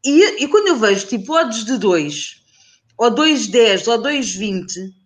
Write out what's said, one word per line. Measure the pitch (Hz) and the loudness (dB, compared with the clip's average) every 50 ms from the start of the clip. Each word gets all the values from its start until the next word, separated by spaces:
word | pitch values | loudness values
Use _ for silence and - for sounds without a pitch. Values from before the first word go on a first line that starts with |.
| - | -2
E, | 277 285 311 392 415 - - 269 | 4 4 4 4 4 2 -4 -4
e | |
quando | 285 - 427 415 | 2 2 2 2
eu | 392 330 | 2 0
vejo, | 240 214 208 196 196 196 | 2 2 2 2 0 -2
tipo, | - 254 220 190 - 320 | -6 -8 -8 -6 -2 0
odds | 320 330 247 220 226 220 | 0 0 0 -4 -8 -6
de | 214 262 | -4 -4
dois, | 226 185 202 180 165 151 147 147 147 - - - _ _ _ _ _ _ _ _ _ _ _ _ | -2 0 2 2 2 0 -4 -8 -10 -12 -14 -16 _ _ _ _ _ _ _ _ _ _ _ _
ou | - 226 240 | 0 0 0
dois | 214 - 302 320 302 262 220 | 2 2 2 2 0 0 -2
dez, | 202 185 247 233 220 196 185 - | 0 2 4 4 4 2 0 0
ou | 226 233 226 | -2 -2 -2
dois | 214 277 294 277 247 202 185 | -2 -2 -4 -4 -4 -6 -8
vinte | 190 214 208 190 185 170 185 - 180 190 190 185 _ _ | -8 -6 -6 -6 -6 -8 -10 -12 -12 -12 -14 -16 _ _